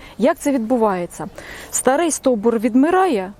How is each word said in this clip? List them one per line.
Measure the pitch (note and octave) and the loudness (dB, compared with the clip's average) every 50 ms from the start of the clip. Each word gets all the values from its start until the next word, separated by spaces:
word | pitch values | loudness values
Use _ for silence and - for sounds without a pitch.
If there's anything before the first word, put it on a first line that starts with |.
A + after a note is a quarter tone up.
| - - - - | -18 -16 -4 0
Як | G#3 D#4 F4 - | 0 0 0 0
це | - C#4+ | -2 -2
відбувається? | C4+ B3+ A3 A3 B3+ A#3 A3 G#3 F#3 F3+ F3 - - - D#3+ - - - - - - - - - | -2 -2 0 0 0 0 2 0 0 -2 -6 -8 -10 -12 -12 -12 -14 -16 -18 -18 -18 -18 -16 -8
Старий | - - - B3 C4+ D4 F4 D#4+ | -8 -2 0 2 2 2 0 0
стовбур | A#3 - - C4+ B3 G3+ G3+ A#3 A3+ A3+ | -2 0 0 0 0 2 0 0 0 2
відмирає, | G#3+ B3 G#3+ B3+ C#4 E4 F#4 F#4 F#4+ F4+ B3+ F#3+ F#3 G3 G3+ | -2 2 4 4 4 4 4 2 2 2 0 -2 -4 -6 -12